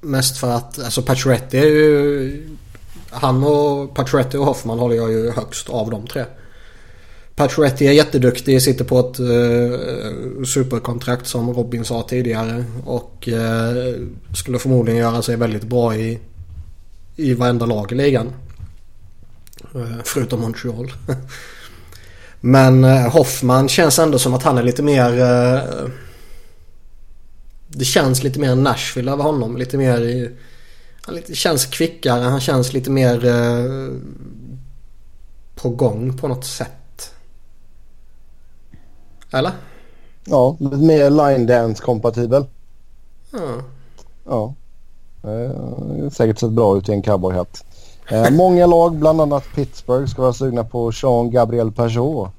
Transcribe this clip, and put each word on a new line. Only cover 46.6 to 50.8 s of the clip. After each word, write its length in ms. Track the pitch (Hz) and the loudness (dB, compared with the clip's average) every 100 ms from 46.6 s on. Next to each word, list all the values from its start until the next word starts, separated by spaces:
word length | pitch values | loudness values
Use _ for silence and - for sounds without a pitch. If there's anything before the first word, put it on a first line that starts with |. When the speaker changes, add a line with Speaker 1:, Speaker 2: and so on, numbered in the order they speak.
| 110 98 | 2 2
Speaker 2:
ut 120 | 92 | 0
i 20 | |
en 100 | 104 | -2
cowboyhatt. 640 | 98 101 92 92 87 - - - - - - | 0 0 0 -2 -6 -10 -20 -20 -20 -20 -4
Eh, 220 | 107 117 | 2 4
Speaker 1:
<laughs> 0 | |
Speaker 2:
många 340 | 147 185 180 175 | 6 6 6 6
lag, 280 | 170 170 160 | 6 4 4
bland 260 | 151 160 | 2 4
annat 240 | 147 143 - - | 2 0 -4 -6
Pittsburgh, 500 | 139 - - 127 139 | -6 -8 -2 0 0
ska 140 | - | 0
vara 120 | 127 | 0
sugna 300 | 117 135 120 | 0 -2 -2
på 280 | 113 123 | -4 -4